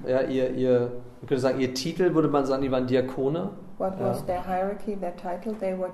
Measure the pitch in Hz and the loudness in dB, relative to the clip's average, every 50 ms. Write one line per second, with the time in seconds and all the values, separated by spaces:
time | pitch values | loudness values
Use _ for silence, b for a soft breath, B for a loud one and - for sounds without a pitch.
0 | - - 127 131 135 - 135 131 127 131 131 131 127 127 127 120 120 120 123 120 | -2 0 0 2 2 0 0 0 0 0 0 2 4 4 4 4 4 0 -4 -8
1 | - - - - - 117 143 127 127 131 127 131 131 123 - - - 160 - 185 | -10 -12 -16 -10 -4 0 0 2 4 2 2 2 0 0 0 -2 -4 -2 0 4
2 | 185 175 156 160 156 143 139 143 135 131 135 135 139 131 127 127 127 120 127 127 | 4 4 6 4 4 4 4 2 2 2 2 0 0 2 2 0 2 2 2 2
3 | 127 127 - - 131 135 156 170 190 202 - - - - - - 185 190 190 185 | 2 2 0 0 0 0 0 0 -4 -6 -8 -10 -14 -12 -6 -4 -4 -2 -2 -2
4 | - 120 120 - - - 180 180 - 190 185 185 190 196 208 208 - 220 202 196 | -2 -2 -2 -2 -2 -4 -4 -4 -2 -2 -2 -2 0 -2 -4 -4 -6 -6 -6 -4
5 | 185 175 175 - - 180 175 185 - 226 214 214 196 190 185 185 185 185 | -4 -6 -6 -6 -8 -6 -6 -6 -6 -6 -6 -4 -4 -4 -2 -2 -4 -6